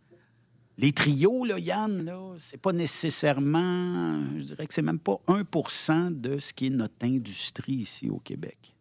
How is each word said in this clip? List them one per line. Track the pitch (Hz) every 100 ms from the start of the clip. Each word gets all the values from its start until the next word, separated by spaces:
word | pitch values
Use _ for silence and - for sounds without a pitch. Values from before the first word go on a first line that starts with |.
| _ - _ _ _ _ _ -
Les | 139
trios, | - 151 139 180 254 247
là, | 190
Yann, | 170 190 214 190 165
là, | 180 190 175
c'est | - 135
pas | 196
nécessairement, | 175 160 - 165 - 151 139 139 160 180 180 180 175 165 156 139 151
je |
dirais | 139 - 156
que |
c'est | -
même | 156 165
pas | - 190 -
un | 196
pour | 190 165 -
cent | - - 160 175
de | 156 123 139
ce | -
qui | - 131
est |
notre | 131 110 - 120
industrie | 131 107 95 - - 127
ici | 135 101 - 55
au | 50
Québec. | - - - - - _